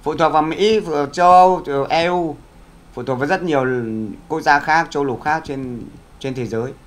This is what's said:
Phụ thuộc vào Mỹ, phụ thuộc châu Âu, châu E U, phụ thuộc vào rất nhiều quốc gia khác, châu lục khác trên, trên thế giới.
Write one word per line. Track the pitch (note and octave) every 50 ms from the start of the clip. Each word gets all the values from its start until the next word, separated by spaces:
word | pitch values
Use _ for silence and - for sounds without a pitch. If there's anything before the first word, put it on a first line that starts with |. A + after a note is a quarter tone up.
| _
Phụ | D3 D#3
thuộc | D3 E3 D#3 D3
vào | D#3
Mỹ, | D3+ D#3+ D#3+ - F#3+ G#3+ A3 G#3+
phụ | F#3+ E3+
thuộc | D#3 D3 C#3+ C3+ C#3
châu | F3 F3 F3+
Âu, | F3+ F3+ F#3 F#3 F#3 F3 D#3
châu | - C#3 C#3 C#3
E | - D#3 D#3+ E3+
U, | F3 F3+ F3+ E3+ D#3+ C#3+ - - - - - - - - - - - -
phụ | B2 A#2+
thuộc | A#2+ C3 A#2+
vào | C3+ C#3+
rất | F#3+ F#3 E3+
nhiều | F3 D#3 C#3 C3 B2+ B2+ B2 A#2 A2 A2 A2 A2 G#2 - - - -
quốc | D3+ D#3+
gia | D#3 D#3 D3 C#3+
khác, | C#3+ - D#3 E3 E3 -
châu | - D3 C#3+
lục | C#3 A#2+ A2+ -
khác | D3+ D3+ D#3+ D#3
trên, | - C#3 C3+ C3+ B2+ B2 A#2 G2 - - - - - - -
trên | - C3+ C3
thế | C3 B2
giới. | G#2+ G#2+ A2+ A#2 C3 C#3 - -